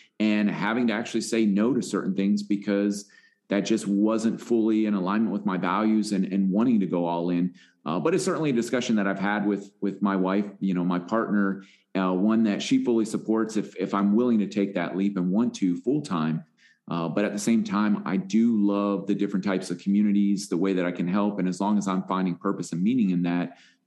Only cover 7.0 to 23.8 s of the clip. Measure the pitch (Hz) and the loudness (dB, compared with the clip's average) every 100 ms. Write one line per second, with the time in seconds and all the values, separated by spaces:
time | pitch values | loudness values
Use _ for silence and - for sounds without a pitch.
7 | 87 85 85 90 92 - - _ - 82 | 0 -2 0 0 -2 -4 -20 _ -6 -2
8 | 160 180 - 151 156 117 113 127 120 107 | 0 0 0 -2 0 0 0 -2 0 0
9 | 98 95 98 104 101 98 - - 101 95 | 0 -2 -2 -2 0 -2 -6 -8 -6 -2
10 | 101 98 92 98 101 - 98 90 90 90 | -2 0 2 0 -2 -4 -2 0 0 -2
11 | 90 113 110 101 98 95 - _ _ 92 | -2 -2 0 0 0 -2 -10 _ _ -4
12 | 95 90 104 113 110 98 - 131 131 113 | 0 2 2 2 2 0 0 0 2 2
13 | 107 104 - 110 110 104 98 - 95 101 | 0 -2 0 0 0 -2 -6 -6 -2 2
14 | 101 104 123 110 95 104 98 90 85 90 | 4 4 4 2 0 0 0 0 -4 0
15 | 98 98 90 98 120 - 92 87 120 151 | 0 0 0 2 0 0 -2 0 0 -2
16 | 147 87 78 78 - _ _ _ - 82 | -2 -2 -2 -2 -6 _ _ _ -8 -4
17 | 82 98 104 104 117 113 104 101 104 101 | -2 -2 -2 -2 0 2 2 0 2 0
18 | - 95 92 110 117 110 101 101 101 98 | 0 -4 0 2 4 4 2 2 0 -2
19 | 98 92 98 101 101 95 - 90 - 101 | -2 -2 0 -2 -2 -2 -4 -6 0 2
20 | 104 101 101 98 - 87 95 92 87 85 | 4 4 2 0 -2 0 2 2 0 -2
21 | 87 101 104 101 92 87 101 104 98 95 | -2 0 0 0 -2 0 0 0 0 -2
22 | 95 92 92 85 98 98 87 82 98 131 | -2 -2 -2 -2 -4 -4 -4 -2 0 2
23 | 101 87 87 87 85 - - _ | 2 2 0 -2 -4 -8 -20 _